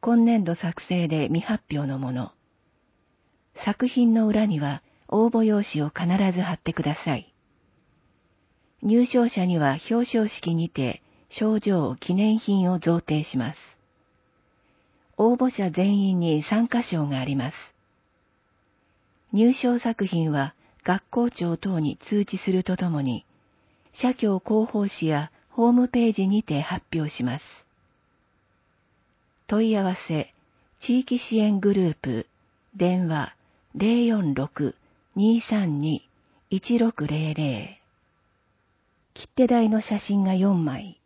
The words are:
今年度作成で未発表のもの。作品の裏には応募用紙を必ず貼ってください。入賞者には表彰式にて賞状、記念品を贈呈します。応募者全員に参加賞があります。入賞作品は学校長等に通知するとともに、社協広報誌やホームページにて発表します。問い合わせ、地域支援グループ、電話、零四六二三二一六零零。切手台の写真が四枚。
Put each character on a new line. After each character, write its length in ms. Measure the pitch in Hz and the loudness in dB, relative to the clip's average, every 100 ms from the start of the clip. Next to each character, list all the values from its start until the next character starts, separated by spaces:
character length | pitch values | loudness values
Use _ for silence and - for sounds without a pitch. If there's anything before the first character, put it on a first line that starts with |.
今 240 | 233 233 | 2 4
年 200 | 233 233 | 4 2
度 100 | 175 | 0
作 280 | 170 175 - | -2 -4 -8
成 260 | - 180 170 | -4 -2 0
で 180 | 156 147 | 0 0
未 120 | 165 | -2
発 240 | - 214 _ | -2 -6 _
表 160 | 147 143 | -6 -4
の 120 | 135 | -4
も 140 | 131 | -6
の。 200 | 127 127 _ _ _ _ _ _ _ _ _ _ _ _ - | -6 -8 _ _ _ _ _ _ _ _ _ _ _ _ -8
作 220 | - 208 247 | -6 -2 0
品 280 | 262 240 | 4 4
の 120 | 226 220 | 4 4
裏 200 | 208 214 | 2 2
に 140 | 160 | 0
は 220 | 143 143 _ _ _ | -2 -6 _ _ _
応 200 | 208 233 | 2 2
募 140 | 233 | 4
用 220 | 220 208 | 2 2
紙 180 | 202 147 | 0 -2
を 60 | 151 | -4
必 180 | - 175 190 196 | -2 -2 2 2
ず 100 | 180 | 0
貼 120 | 185 | -4
っ 60 | 170 | -4
て 120 | - | -6
く 120 | 165 | -4
だ 120 | 143 151 | -4 -4
さ 120 | - 127 | -4 -6
い。 180 | - _ _ _ _ _ _ _ _ _ _ _ _ _ _ _ | -6 _ _ _ _ _ _ _ _ _ _ _ _ _ _ _
入 240 | 202 233 247 | 0 2 4
賞 220 | 254 233 | 2 0
者 160 | - | 0
に 140 | 180 170 | 0 2
は 200 | 143 147 - | 0 -2 -2
表 160 | 233 240 | -2 0
彰 220 | 233 214 | 0 -2
式 260 | - 170 | -4 -4
に 160 | 170 165 | -2 -2
て 320 | - 127 - _ _ _ | -4 -4 -6 _ _ _
賞 280 | - 214 214 | -4 0 0
状、 380 | 208 185 135 - | 2 0 0 -4
記 180 | - | -2
念 240 | 185 214 220 | 2 2 2
品 320 | - 196 180 | 2 0 2
を 80 | 180 | 0
贈 200 | 165 170 | 2 0
呈 260 | - 151 | 0 -4
し 120 | 156 135 | -2 -4
ま 160 | 120 | -6
す。 60 | 151 - _ _ _ _ _ _ _ _ _ _ _ _ _ _ _ | -8 -20 _ _ _ _ _ _ _ _ _ _ _ _ _ _ _
応 180 | 220 | 2
募 160 | 247 254 | 4 0
者 220 | - 190 | 0 -2
全 260 | 160 196 202 | 2 2 2
員 200 | 196 185 | 2 2
に 240 | 170 156 | 2 0
参 240 | 156 214 233 | 0 0 0
加 160 | 233 | -2
賞 240 | 240 170 147 | -2 -2 -2
が 100 | 131 | -4
あ 60 | |
り 100 | 131 | -2
ま 160 | 139 127 | -2 -4
す。 60 | - - _ _ _ _ _ _ _ _ _ _ _ _ _ _ _ _ | -8 -20 _ _ _ _ _ _ _ _ _ _ _ _ _ _ _ _
入 200 | 202 233 | 4 4
賞 260 | 262 247 240 | 4 0 0
作 280 | 233 226 196 | -2 -2 -2
品 260 | 170 160 | 0 0
は 220 | 151 139 - _ _ | 0 -2 -6 _ _
学 240 | - 190 _ | -4 -4 _
校 220 | - 240 | -2 -2
長 260 | - 175 165 | -2 -4 -2
等 220 | 196 180 | -2 -2
に 200 | 151 - - | -2 -4 -4
通 160 | 208 | -2
知 140 | 202 190 | -2 -4
す 120 | - | -2
る 140 | 185 | -2
と 120 | 180 185 | 0 -2
と 120 | 180 | -2
も 100 | 156 | -2
に、 260 | 135 117 _ _ _ _ _ _ _ - | -2 -4 _ _ _ _ _ _ _ -4
社 140 | 247 | -2
協 260 | 254 220 190 | 0 0 -2
広 320 | - 214 226 | 0 0 0
報 160 | 214 202 | -2 -4
誌 180 | - 160 | -2 -2
や 240 | 151 151 _ _ | -2 -4 _ _
ホ 180 | - 233 | 0 4
ー 40 | |
ム 160 | 247 247 | 4 2
ペ 200 | 247 233 | 2 0
ー 60 | |
ジ 120 | 208 190 | 2 0
に 160 | 208 | 0
て 180 | - 147 | 0 -4
発 240 | 156 180 _ | -4 -8 _
表 160 | 165 151 | -6 -6
し 120 | - | -4
ま 160 | 123 131 | -6 -6
す。 60 | - - _ _ _ _ _ _ _ _ _ _ _ _ _ _ _ _ _ _ _ | -10 -20 _ _ _ _ _ _ _ _ _ _ _ _ _ _ _ _ _ _ _
問 240 | 208 226 | 0 2
い 60 | 214 | 2
合 60 | |
わ 120 | 190 185 - | 0 -2 -4
せ、 260 | 156 - _ _ _ _ _ | -4 -4 _ _ _ _ _
地 200 | - 247 | 0 0
域 180 | 254 247 | 0 -4
支 200 | - 220 | 0 2
援 220 | 214 202 | 2 2
グ 140 | 202 | 2
ル 180 | 196 180 | 2 0
ー 40 | 151 | -2
プ、 300 | - 117 - _ _ _ _ 196 | -4 -6 -8 _ _ _ _ -2
電 300 | 175 185 175 | 0 2 0
話、 280 | 156 135 - _ _ _ - | -2 -4 -10 _ _ _ -2
零 280 | 208 240 | 0 2
四 300 | 233 220 170 | 2 2 0
六 400 | 139 165 - 143 - _ _ _ | -2 -4 -4 -4 -4 _ _ _
二 260 | - 208 233 | 0 4 2
三 360 | - 214 185 147 | 0 -2 0 0
二 300 | 151 151 _ _ _ _ _ | -2 -2 _ _ _ _ _
一 300 | 190 - 240 | -6 0 2
六 280 | 233 - 147 | 2 0 -4
零 280 | 151 156 | -2 -4
零。 440 | 151 151 117 - - _ _ _ _ _ _ _ _ _ _ _ _ _ | -2 -2 -4 -8 -18 _ _ _ _ _ _ _ _ _ _ _ _ _
切 140 | - - - | -20 -12 2
手 100 | 247 | 4
台 220 | 240 226 | 4 4
の 120 | 220 | 2
写 200 | 214 208 | -2 -6
真 240 | - 202 | 0 0
が 100 | 190 | 2
四 300 | 190 190 185 | 2 2 2
枚。 360 | 156 - - - | 0 -4 -10 -18